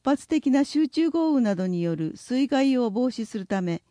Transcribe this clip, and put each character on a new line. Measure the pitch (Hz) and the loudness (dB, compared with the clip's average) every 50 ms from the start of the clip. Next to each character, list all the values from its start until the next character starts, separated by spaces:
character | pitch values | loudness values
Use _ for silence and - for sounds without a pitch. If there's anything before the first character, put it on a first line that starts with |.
| - | 0
発 | 269 285 - - - | 0 0 0 0 -2
的 | 320 311 - 285 254 | -2 0 2 2 2
な | 277 285 | 2 2
集 | - - 294 320 254 | 2 2 0 0 0
中 | - 302 330 330 | 0 0 0 0
豪 | 277 330 320 320 294 | 2 0 2 2 2
雨 | 269 | 2
な | 240 208 202 | 2 2 0
ど | 170 185 | 0 -2
に | 185 180 175 170 | -2 -2 -2 -2
よ | 170 165 | -2 -2
る | 156 160 156 - | -2 -4 -6 -6
水 | - - - 247 262 285 | -8 -8 -4 -2 -2 0
害 | - 294 269 269 269 262 254 | 0 2 2 2 2 2 2
を | 240 220 | 0 0
防 | 196 233 247 254 | 0 0 -2 -2
止 | 220 - 220 | -2 -4 -8
す | - - 214 | -8 -8 -8
る | 190 | -6
た | - 202 196 | -4 -4 -2
め、 | 180 175 165 - _ _ | -2 -2 -4 -6 _ _